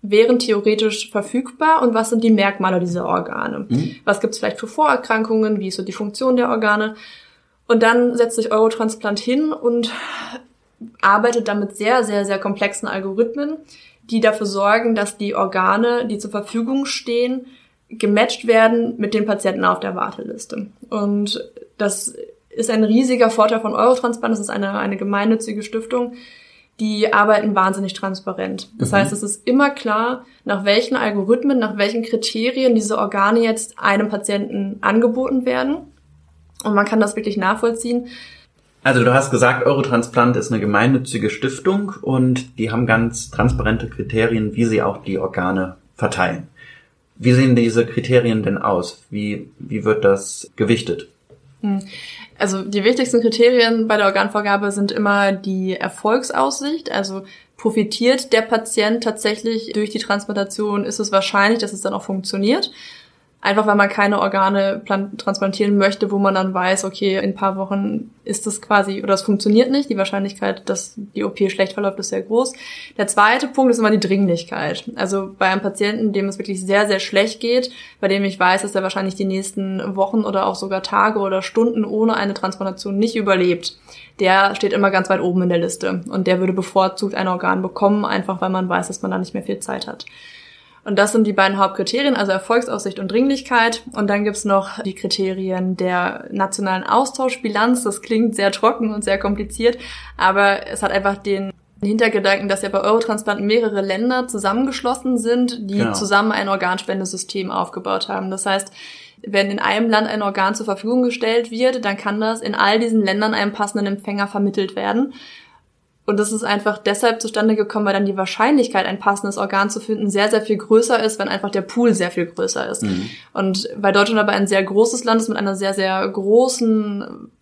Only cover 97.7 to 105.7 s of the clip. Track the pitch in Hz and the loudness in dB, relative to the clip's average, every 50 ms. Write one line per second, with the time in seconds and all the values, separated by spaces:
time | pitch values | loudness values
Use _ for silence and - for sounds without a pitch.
97.7 | 247 247 - 226 196 - - - 233 220 226 226 220 - 196 196 196 - - 220 | 2 2 0 -2 -4 -6 -4 -2 2 2 2 2 2 2 0 0 0 4 2 2
98.7 | 233 - 233 220 214 214 208 - 196 196 - 202 202 202 208 208 - - 226 233 | 2 2 -4 -4 -4 -4 -2 0 -2 0 0 -2 -2 -2 -4 -8 -8 0 2 2
99.7 | 240 240 - - - - - - - - - 185 190 196 202 202 196 196 - - | 2 2 -8 -16 -16 -16 -18 -18 -6 0 2 4 4 6 4 4 4 2 -2 -8
100.7 | 190 190 - 196 - 196 196 202 202 202 - 202 196 196 196 196 190 _ _ _ | -8 -4 -2 0 0 2 0 0 -2 -2 -2 -2 -2 -2 -2 -6 -10 _ _ _
101.7 | _ - - 202 214 220 233 220 220 208 190 196 196 196 202 202 196 196 202 196 | _ -4 -2 0 2 2 2 2 2 2 2 2 2 2 2 -2 -2 -2 -2 -2
102.7 | 196 196 196 202 214 233 226 226 214 208 214 - 202 202 202 202 214 240 233 214 | -2 0 2 4 2 2 2 0 -2 -4 -2 -4 -4 -2 0 2 2 2 2 2
103.7 | 208 196 196 196 190 190 226 247 254 254 247 247 - 208 196 196 196 233 269 269 | 0 -2 -2 -2 -2 -2 0 0 0 0 -2 -4 -6 -4 -2 0 0 2 0 0
104.7 | 254 - - 247 254 254 - 262 254 233 220 226 240 247 247 240 247 240 214 196 | -2 -2 -2 -2 -2 -2 -2 -2 -2 0 0 0 2 2 2 0 -2 -6 -8 -4